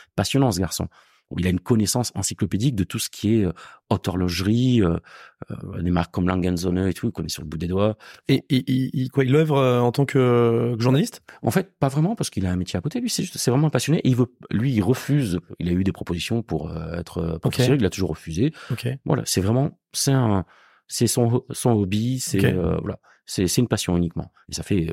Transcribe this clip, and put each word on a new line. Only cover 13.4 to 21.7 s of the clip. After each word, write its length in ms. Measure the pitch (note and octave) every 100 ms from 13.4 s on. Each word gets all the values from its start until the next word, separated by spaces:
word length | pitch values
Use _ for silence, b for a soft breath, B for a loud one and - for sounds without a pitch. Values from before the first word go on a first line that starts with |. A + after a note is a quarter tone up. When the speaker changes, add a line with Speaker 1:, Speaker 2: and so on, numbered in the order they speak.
| -
Speaker 1:
vraiment 180 | B2 D#3
un 20 |
passionné. 300 | C3+ - D3+
Et 100 | -
il 60 | A#2+
veut, 160 | B2 _ -
lui, 240 | G#2 C3
il 80 | A#2
refuse. 580 | F#2 B2+ - C#3+ A#2 E2+ - -
Il 120 | E2+
a 20 |
eu 100 | F2+
des 100 | F#2+
propositions 500 | F2 - F2 - A#2
pour, 260 | - D#2+ D#2+
euh, 280 | E2 D#2+ E2+
être, 200 | F2 F2
euh, 140 | E2+ E2
Speaker 2:
Ok. 40 |
Speaker 1:
professeur. 340 | - - B2
Il 100 | C#3+ G2
a 40 |
toujours 200 | - F#2
refusé. 420 | D#2 - D#2+ C3+ - B
Speaker 2:
Ok. 160 | B2 B2 C3+ -
Speaker 1:
Voilà, 160 | D3
c'est 160 | - -
vraiment, 400 | F#2 A#2+ C#3+ - _
c'est 180 | - -
un, 320 | C3+ A#2+ G2 F2 b b b b
c'est 180 | - A#2
son, 360 | - A#2 B2 -
son 200 | B2+ B2+